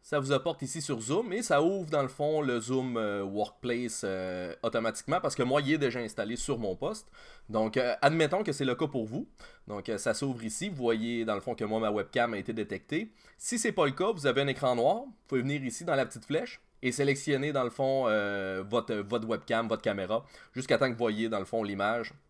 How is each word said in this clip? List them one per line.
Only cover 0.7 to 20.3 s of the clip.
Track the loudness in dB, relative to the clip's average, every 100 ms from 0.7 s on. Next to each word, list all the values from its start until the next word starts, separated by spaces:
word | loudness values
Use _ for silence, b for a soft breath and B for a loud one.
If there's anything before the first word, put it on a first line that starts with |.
| -6
sur | -4 -4
Zoom | 0 -2 0
et | -4
ça | 2 4
ouvre | 4 2 0
dans | 0
le | 0
fond | 0 0 2
le | 2 0
Zoom, | 0 -2 0 -2
euh, | 0 -2
Workplace, | -2 -2 -4 -4 -4 -2 -2 -4
euh, | -4 -4 -4 -6 -8 -4
automatiquement | -2 0 -2 -4 -2 0
parce | 0
que | 0
moi, | 2 2
il | 2
est | 2
déjà | 2 -2
installé | -6 -6 -6 -4
sur | -2 -2
mon | -2 -2
poste. | -4 -6 -12 B B B -4
Donc, | 0 2 2
euh, | 0 4
admettons | 4 4 2 2
que | 0
c'est | -2 0
le | 0
cas | 0
pour | -2 -4
vous. | -6 -8 -14 B B -12
Donc, | -10 -4
euh, | -2
ça | 0
s'ouvre | 0 -2 -2
ici. | -6 -4 -6
Vous | 0
voyez | 2 2 0 0 0
dans |
le | -2
fond | -2 -4
que | -2
moi, | 2
ma | 2
webcam | 0 0 2 2 0
a |
été | -4
détectée. | -4 -4 -6 -4 -4 -4 b b b
Si | -4 0
c'est | 0
pas | 4 2
le |
cas, | 4 0
vous | 2 2
avez | 4
un | 2
écran | 2 2 4
noir. | 4 2 -2
Vous | -16 _
pouvez | 0
venir | 0 -2
ici | -4 -6 0
dans | 0
la | 0
petite | -6 -2
flèche | -2 -2 -12 _ _
et | -2
sélectionner | 2 2 2 2 0 2
dans | 0
le | -2
fond, | 0 2 4 4
euh, | 4 2 0 -2 -4 0
votre, | -2 0
votre | -4 0 -2 0
webcam, | -4 0 0 2
votre | 0
caméra, | 0 -2 0 -2 -2